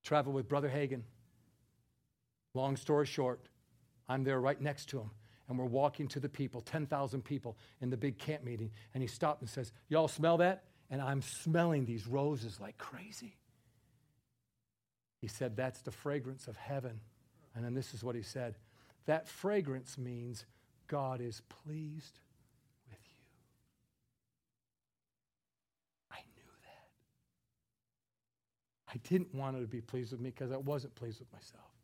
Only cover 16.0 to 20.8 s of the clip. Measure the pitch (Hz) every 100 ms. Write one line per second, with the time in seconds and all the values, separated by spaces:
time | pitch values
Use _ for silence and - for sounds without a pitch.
16 | 147 143 123 131 - 110 - 139 123 110
17 | - _ _ _ - 117 120 131 127 117
18 | 120 120 101 135 120 110 - - - -
19 | - 156 - - 190 208 147 131 131 -
20 | 123 120 120 113 - _ _ _